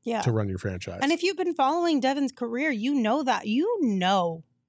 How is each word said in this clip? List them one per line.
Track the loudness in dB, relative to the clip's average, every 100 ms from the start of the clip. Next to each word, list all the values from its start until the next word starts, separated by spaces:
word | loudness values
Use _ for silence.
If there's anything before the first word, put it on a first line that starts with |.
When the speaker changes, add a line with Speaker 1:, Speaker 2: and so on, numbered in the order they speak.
Speaker 1:
Yeah. | -6 -2
Speaker 2:
to | 0
run | 0 -2
your | -4
franchise. | -4 -6 -10 -4
Speaker 1:
And | 0
if | 0
you've | 0 0
been | -4
following | 0 2 2 2 2
Devin's | 2 0 -2
career, | -2 -6 -2 -2
you | -2 0
know | 0 2 2
that, | 2 -2 0
you | 0 2 2
know | 2 2 2 2 2 -4 -14 _